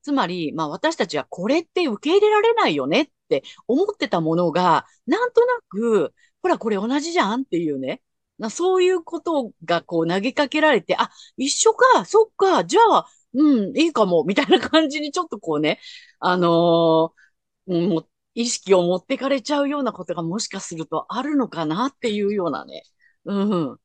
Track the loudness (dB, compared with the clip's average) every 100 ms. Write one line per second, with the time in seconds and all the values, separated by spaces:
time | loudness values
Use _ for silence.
0 | -2 -2 -2 -4 -6 -4 -6 -2 -4 -2
1 | -4 -4 -6 -8 -2 -2 -2 -4 -2 -2
2 | 0 2 4 4 2 2 0 0 0 0
3 | -2 _ _ -4 -4 -16 -2 0 0 -4
4 | -4 -2 0 0 0 2 4 2 0 _
5 | -4 -2 2 2 2 0 _ -4 0 0
6 | 0 _ _ _ -2 -2 -2 -2 -2 -4
7 | -2 -2 0 -2 -4 -4 -2 -4 -6 -8
8 | _ _ _ -12 -10 -4 0 2 2 0
9 | -4 -8 -4 -4 -4 _ -4 -4 -2 -2
10 | 0 -2 -2 -2 -2 2 2 2 0 -2
11 | -2 -6 -20 -8 -6 2 2 4 4 4
12 | 4 2 2 2 2 2 2 4 6 4
13 | 0 _ _ 2 4 4 0 0 0 2
14 | 2 2 2 -2 2 0 2 0 0 -4
15 | -6 -6 -8 -8 -4 -2 -2 -4 -10 -20
16 | -20 _ -2 2 2 4 4 4 4 4
17 | 2 _ _ _ _ _ -4 -2 0 -2
18 | -4 _ _ -6 -6 -6 2 2 2 -2
19 | -4 -6 -2 -4 -2 -2 -2 -2 -6 -6
20 | -8 -6 -4 -6 -8 -10 -12 -12 -8 -8
21 | -6 -8 -2 -2 -2 -4 -4 -2 -4 _
22 | -4 -2 -2 -2 -4 -6 -10 -18 _ _
23 | _ _ -8 -2 0 0 -4 -8